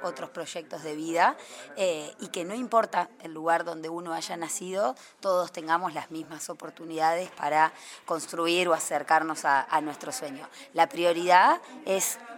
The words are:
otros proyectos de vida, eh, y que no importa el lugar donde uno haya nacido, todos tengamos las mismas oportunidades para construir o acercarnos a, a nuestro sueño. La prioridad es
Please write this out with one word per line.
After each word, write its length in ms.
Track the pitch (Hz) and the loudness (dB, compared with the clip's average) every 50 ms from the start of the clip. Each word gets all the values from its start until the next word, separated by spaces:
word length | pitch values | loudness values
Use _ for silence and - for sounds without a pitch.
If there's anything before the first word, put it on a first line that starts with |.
| - | -8
otros 260 | 180 170 - 175 - | -8 -8 -8 -10 -10
proyectos 540 | - 175 165 - - 175 160 - - 160 151 | -10 -10 -10 -10 -10 -12 -10 -10 -12 -10 -8
de 120 | 156 151 | -8 -8
vida, 400 | 151 160 165 165 170 180 226 302 - - - - - - - - | -6 -4 -2 2 4 4 4 4 0 -6 -18 -18 -18 -16 -12 -4
eh, 400 | - 196 185 165 156 151 151 - - | -2 0 0 0 -2 -6 -10 -12 -14
y 100 | 214 180 | -14 -10
que 160 | - 190 170 | -8 -8 -6
no 100 | 175 208 | -6 -6
importa 540 | 240 254 233 - 226 214 202 - 185 175 - - - | -6 -4 2 2 2 2 2 0 -2 -2 -2 -6 -14
el 120 | - 165 160 | -16 -14 -12
lugar 320 | 156 156 165 165 165 170 | -4 0 2 2 2 0
donde 240 | 170 165 160 156 160 | -2 -8 -8 -8 -8
uno 240 | 165 170 175 175 165 | -8 -8 -6 -6 -6
haya 240 | 165 165 - 185 170 | -6 -6 -6 -6 -6
nacido, 580 | 165 151 - - - 185 185 190 208 247 262 - - - - _ | -6 -6 -6 -8 -8 -6 -2 -2 -2 -2 -2 -6 -12 -20 -16 _
todos 320 | - 196 185 180 175 165 | -2 0 2 2 0 -2
tengamos 420 | - 180 156 160 165 170 185 175 151 | -6 -8 -2 0 0 0 0 -2 -6
las 180 | 156 151 - | -6 -8 -8
mismas 380 | 165 160 156 139 165 147 - - | -10 -12 -12 -12 -12 -12 -10 -12
oportunidades 800 | 175 - 170 160 151 - 170 165 160 160 160 160 165 175 185 185 | -12 -12 -12 -14 -14 -14 -12 -8 -2 2 2 2 2 2 -2 -6
para 420 | - - - 147 147 156 156 156 - - - - - - - | -8 -6 -2 2 4 4 4 4 2 -2 -16 -18 -18 -12 -8
construir 640 | - 170 160 143 - - 170 170 165 170 180 180 175 | -6 -4 -4 -6 -6 -4 -2 0 2 2 2 4 2
o 40 | 160 | 2
acercarnos 680 | 156 - - 165 143 147 - 160 160 156 160 156 151 - | 2 0 -2 -4 -2 2 4 4 4 4 2 -4 -2 0
a, 180 | 156 139 135 | 2 2 2
a 200 | 127 - - 156 | 2 2 0 0
nuestro 300 | 151 151 139 - - 156 | 0 -2 -6 -8 -10 -10
sueño. 360 | 143 - 165 147 135 135 139 - - - - - - | -8 -8 -8 -10 -10 -12 -14 -16 -18 -20 -20 -2 2
La 140 | 165 165 160 | 4 4 4
prioridad 720 | - 165 175 175 170 170 175 180 180 180 196 262 311 349 - - - - - - | 4 4 4 4 4 4 6 8 8 10 10 8 6 4 0 -8 -18 -8 -4 -2
es 300 | 190 190 - - - - - - - | 0 0 0 -2 -4 -6 -10 -16 -16